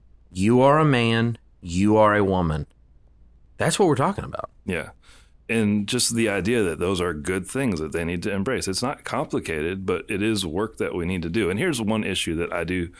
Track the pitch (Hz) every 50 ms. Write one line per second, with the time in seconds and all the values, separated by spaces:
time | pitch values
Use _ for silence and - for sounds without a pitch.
0 | _ - - - _ _ - 90 95 107 120 123 131 139 143 156 156 151 135 120
1 | 117 113 117 113 117 120 117 - _ _ _ _ - 90 82 90 101 104 107 110
2 | 107 104 104 104 101 95 95 92 90 80 78 73 71 - _ _ _ _ - -
3 | - - _ _ - - - - - - - - - 135 170 - 208 170 143 120
4 | 139 175 202 - - - - - - - _ - - 101 92 82 - - - -
5 | _ - - - - _ - - _ - 113 113 110 104 104 107 104 101 - 123
6 | 113 - 120 117 113 107 98 101 87 101 123 120 104 87 80 78 90 90 98 87
7 | 87 90 85 76 73 82 92 95 90 - - 127 139 127 95 78 78 78 - 85
8 | 85 82 90 90 87 104 98 98 98 - 123 98 - - 95 - - 127 143 -
9 | - - - 117 151 - - 131 - - 82 78 76 85 95 98 95 92 - 85
10 | - - 113 92 101 113 110 101 95 85 76 90 110 110 - - 107 82 - 92
11 | 85 85 95 92 80 85 85 113 101 85 92 104 160 185 156 120 110 101 110 107
12 | 107 - 95 - - - 80 80 85 - 90 87 85 82 92 92 87 87 - -